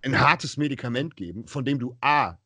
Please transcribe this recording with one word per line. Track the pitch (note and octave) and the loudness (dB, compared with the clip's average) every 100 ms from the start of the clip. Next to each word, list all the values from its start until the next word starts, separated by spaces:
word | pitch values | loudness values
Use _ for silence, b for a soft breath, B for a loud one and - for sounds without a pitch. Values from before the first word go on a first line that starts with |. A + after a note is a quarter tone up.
ein | C3+ B2+ | 0 4
hartes | C3+ E3+ D3 - | 4 4 0 -2
Medikament | D3 C3+ B2 A#2+ D#3 - | -2 -2 -4 -4 -4 -8
geben, | F2+ F2+ A2 | -12 -10 -10
von | C#3+ | -4
dem | C3 C#3 | -2 0
du | B2 B2 | -2 -2
A | C3+ D3 G#2+ E2+ | 2 2 2 -4